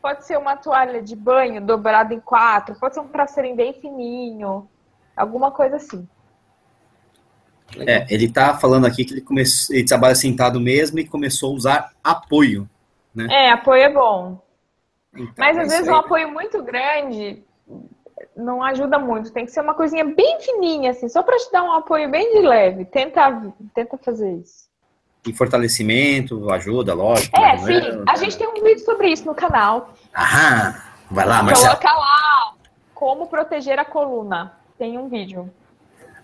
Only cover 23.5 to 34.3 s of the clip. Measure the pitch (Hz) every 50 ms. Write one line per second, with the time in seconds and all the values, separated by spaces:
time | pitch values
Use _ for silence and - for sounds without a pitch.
23.5 | - _ 208 208 _ - 233 233 - 262 _ - 233 214 214 196 180 170 175 _
24.5 | _ _ _ _ _ _ _ _ _ _ _ _ _ _ _ 117 107 - 131 120
25.5 | 131 123 120 113 - - 117 107 110 123 139 143 139 139 127 135 127 110 104 104
26.5 | 95 90 92 101 113 123 120 98 87 85 95 107 120 113 101 - - - 440 392
27.5 | 269 247 - - 349 359 339 254 226 220 202 214 285 - 349 427 403 - 453 440
28.5 | 453 440 427 440 440 - - - 453 392 415 370 320 311 - 320 302 - - 339
29.5 | 302 240 208 202 220 240 240 - - _ _ _ _ - - - - 143 156 151
30.5 | 131 113 104 95 - - - - - _ _ - 95 95 95 95 117 113 - -
31.5 | - 254 247 254 247 - - 254 302 320 294 277 285 294 302 302 294 269 240 226
32.5 | - _ _ _ _ _ _ _ _ - - 262 269 294 339 339 - 302 311 311
33.5 | 339 294 262 269 269 269 294 294 - 320 285 277 254 233 214 202